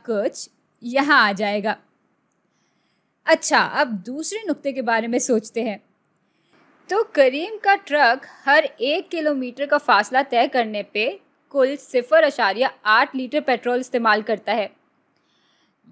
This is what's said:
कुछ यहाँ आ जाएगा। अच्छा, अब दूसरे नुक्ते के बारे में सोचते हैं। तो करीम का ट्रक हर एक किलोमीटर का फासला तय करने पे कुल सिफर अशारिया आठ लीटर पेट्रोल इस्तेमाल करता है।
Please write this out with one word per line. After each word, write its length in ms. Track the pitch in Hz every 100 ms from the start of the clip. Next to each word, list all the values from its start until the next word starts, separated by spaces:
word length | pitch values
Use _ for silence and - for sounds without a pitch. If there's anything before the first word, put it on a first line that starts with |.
कुछ 460 | - 208 220 - - _ _ _
यहाँ 380 | 240 262 285 285
आ 120 | 214
जाएगा। 420 | 190 208 208 202 - _ _ _ _ _ _ _ _ _ _ _ _ _ _ -
अच्छा, 320 | 320 - 269
अब 340 | 175 233 285 208
दूसरे 440 | 180 269 320 415 427
नुक्ते 260 | 285 277
के 100 | 262
बारे 240 | 233 226 226
में 120 | 240
सोचते 420 | - 226 220 233
हैं। 180 | 226 202 _ _ _ _ _ _ _ _ _ _ -
तो 120 | 381 -
करीम 500 | - 269 269 359 440
का 160 | 403 392
ट्रक 500 | - 285 254 262 - -
हर 240 | - 294
एक 440 | - - 247 320 -
किलोमीटर 580 | 339 302 277 254 240 285
का 120 | 294
फासला 420 | - 208 214 254
तय 220 | 269 240 269
करने 340 | 262 220 208
पे 240 | 202 208 226 392 _ _ _
कुल 200 | 277 262 277
सिफर 460 | - 254 240 320
अशारिया 460 | 302 269 208 196 262 - 214
आठ 300 | 220 302 262
लीटर 240 | 254 294
पेट्रोल 380 | 269 240 240 247
इस्तेमाल 420 | 262 254 233 214
करता 300 | 214 208 -
है। 180 | 220 196 - _ _ _ _ _ _ _ _ _ _ _